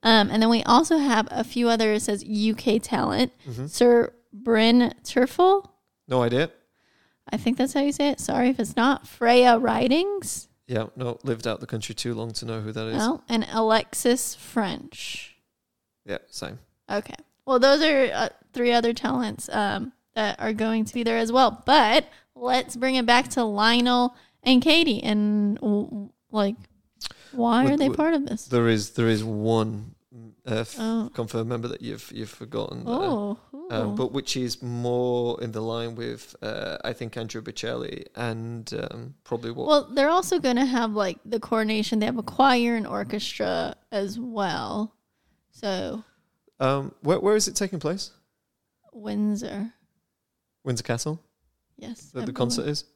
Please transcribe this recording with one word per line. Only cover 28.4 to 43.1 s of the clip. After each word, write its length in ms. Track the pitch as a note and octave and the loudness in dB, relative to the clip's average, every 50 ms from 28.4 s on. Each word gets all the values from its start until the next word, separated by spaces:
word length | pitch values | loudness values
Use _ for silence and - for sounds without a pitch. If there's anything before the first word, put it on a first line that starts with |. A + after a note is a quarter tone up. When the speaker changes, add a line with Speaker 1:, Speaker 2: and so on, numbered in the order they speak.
| - | -6
Speaker 2:
there 240 | - B2+ A#2+ A#2 A#2 | 0 2 2 4 4
is, 220 | A2+ G#2+ G2+ - | 4 2 0 -4
there 180 | - - A#2+ A2+ | -2 0 2 2
is 160 | A2+ G#2 G#2+ | 2 2 0
one, 680 | A2+ A2 G#2 G#2+ A2 A2+ A2+ A2 A2 A2 G#2 G#2+ - - _ _ _ _ B2 A2+ A2+ - _ _ B2+ | -4 -4 -2 0 2 2 2 2 0 -4 -8 -12 -14 -18 _ _ _ _ -20 -20 -20 -20 _ _ -6
uh, 100 | A#2 A2 | -4 -4
f-, 180 | A2+ - - - | -4 -6 -8 -6
Speaker 1:
Oh. 320 | A3+ A3 A3+ A3+ G#3+ A#3+ - | -4 -2 -2 -2 -4 -4 -6
Speaker 2:
confirmed 360 | - A#2 G#2+ - A#2 A2+ A2+ | -8 -8 -6 -4 -4 -4 -4
member 180 | B2 A#2 A2+ B2 | -4 -6 -6 -8
that 140 | - - | -10 -10
you've, 280 | A#2+ A#2 G#2+ A2+ - - - | -10 -12 -12 -12 -14 -16 -12
you've 160 | - A2+ G#2 | -12 -12 -12
forgotten 560 | - - A#2 A2+ - A2+ G#2+ - - A#2 A#2+ | -14 -18 -18 -10 -8 -8 -8 -8 -8 -10 -8
there. 80 | - A#3 | -6 -4
Speaker 1:
Oh, 420 | C4+ F#4+ F#4+ D4 A3 G#3 G3+ G3+ - _ _ - C4+ D#4+ F#4 | -4 -2 -2 -4 -4 -4 -6 -8 -10 _ _ -20 -18 -14 -8
Speaker 2:
Um, 200 | - A2 - G#2+ | -6 -4 -4 -4
Speaker 1:
ooh. 60 | G2+ | -4
Speaker 2:
but 180 | G#2+ B2+ B2 A2+ | -4 -4 -4 -4
which 240 | C#3 C3 - - C3+ | -6 -6 -6 -6 -4
is 260 | B2+ A#2+ A2+ - - | -4 -6 -6 -8 -10
more 760 | B2 A#2+ A#2+ A#2+ A#2+ B2 B2 B2 B2 B2 B2 A#2+ A#2+ A#2+ - | -10 -8 -4 -4 -2 0 0 0 0 0 0 -2 -2 -4 -4
in 100 | A#2+ A2+ | -6 -8
the 100 | A2 A2 | -8 -6
line 340 | A2 A2+ A2+ A#2 A#2 A#2 A#2 | -6 -6 -6 -6 -6 -8 -8
with, 420 | A2+ A#2 A#2 A#2 A#2 - - - - | -8 -8 -10 -10 -10 -14 -20 -20 -12
uh, 360 | - G#2+ G#2+ - G#2+ G2 D#2+ - - | -10 -8 -8 -8 -8 -8 -10 -8 -6
I 80 | - A#2+ | -8 -8
think, 240 | - B2+ A2+ - B2 | -6 -10 -12 -10 -10
Andrew 240 | A2+ A2 - A2 | -10 -8 -10 -10
Bocelli 640 | A2 A2 A2+ - - A2+ B2 B2 B2 A#2 - - - - _ | -12 -12 -12 -8 -8 -6 -6 -6 -8 -10 -10 -12 -14 -16 _
and, 580 | - A#2+ A#2 A2+ A2+ A2+ A#2 A#2 A#2 A2 - A2 | -8 -6 -6 -6 -6 -8 -10 -10 -12 -12 -10 -8
um, 420 | A2 - - - A2 A#2+ A#2+ C#3 _ _ | -8 -8 -8 -10 -12 -14 -16 -18 _ _
probably 260 | - B2 A#2 A#2+ A#2 | -8 -8 -6 -6 -8
what 160 | A#2 B2 B2+ C#4 | -8 -6 0 2
Speaker 1:
Well, 160 | D4+ D4 - G3 A3 | 2 2 2 0 -2
they're 160 | C4+ C4+ D4 | 0 0 2
also 300 | E4 F4+ F4+ F4+ F#4 F4 | 2 0 0 0 -2 -2
gonna 260 | - C4 B3 A#3+ C4+ | 0 0 0 0 0
have, 280 | C4 B3 B3 A#3 A3+ G#3+ | 0 0 -2 -2 -2 -2
like, 260 | G#3 G3+ F#3 F3 - _ | -2 -2 -4 -4 -8 _
the 140 | G#3+ G#3+ A3+ | -8 -8 -6
coronation. 600 | A3+ - - A3+ A3 G#3+ A3 G#3+ G#3+ - - A3 | -4 -2 -2 -2 0 0 0 -2 -2 0 0 0
They 60 | G#3 | 0
have 120 | A3 B3 A#3+ | -2 -2 -4
a 60 | G#3+ | -8
choir 520 | - - - C4 C4+ B3+ B3 A#3+ A#3 A#3 A3+ | -10 0 2 4 4 4 4 2 0 0 -2
and 100 | G#3 - | -4 -4
orchestra 880 | - G#3 G3+ G#3+ | -6 -6 -6 -6